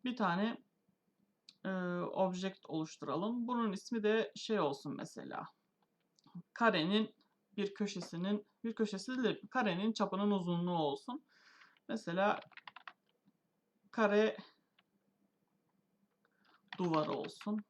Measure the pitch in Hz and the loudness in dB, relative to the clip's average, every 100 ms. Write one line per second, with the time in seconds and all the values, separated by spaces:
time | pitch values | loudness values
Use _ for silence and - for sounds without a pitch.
0 | 254 247 196 175 220 - _ _ _ _ | -4 -2 0 2 0 -4 _ _ _ _
1 | _ _ _ _ - - - 185 180 175 | _ _ _ _ -20 -10 -6 -4 -2 -2
2 | 175 - 190 180 190 190 - 160 156 - | -2 2 2 2 -4 -6 -6 -4 -4 -6
3 | 139 143 202 240 233 240 226 202 - 233 | -4 -2 0 -2 -2 0 0 -2 -2 0
4 | 208 220 208 - - 214 151 139 147 - | 4 2 2 -4 -2 0 2 0 -6 -6
5 | - - - - - _ _ _ _ _ | -8 -10 -10 -10 -10 _ _ _ _ _
6 | _ _ - 175 - - 233 185 160 208 | _ _ -20 -18 -16 2 4 4 4 2
7 | 214 _ _ _ _ - 202 - 202 185 | 2 _ _ _ _ -4 -4 -2 -4 -4
8 | 170 165 185 208 - _ 226 220 214 196 | -8 -4 -2 -2 -4 _ -8 -2 0 -2
9 | - 254 226 - - 262 214 175 214 220 | -6 0 0 0 -2 0 2 2 0 2
10 | 202 190 208 202 175 170 175 175 151 139 | 0 2 2 2 2 0 2 2 0 0
11 | - 285 _ _ - - - _ - 226 | -6 -10 _ _ -20 -20 -20 _ -6 -6
12 | - 175 202 - - - - - - - | -4 0 2 0 -6 -18 -18 -18 -20 -20
13 | _ _ _ _ _ _ _ _ _ - | _ _ _ _ _ _ _ _ _ 2
14 | 208 208 214 - - _ _ _ _ _ | 4 6 4 0 -12 _ _ _ _ _
15 | _ _ _ _ _ _ _ _ _ _ | _ _ _ _ _ _ _ _ _ _
16 | _ _ _ _ _ - _ - 180 156 | _ _ _ _ _ -20 _ -2 2 4
17 | 151 139 - - - 214 - | 2 -2 -4 -6 -4 -4 -4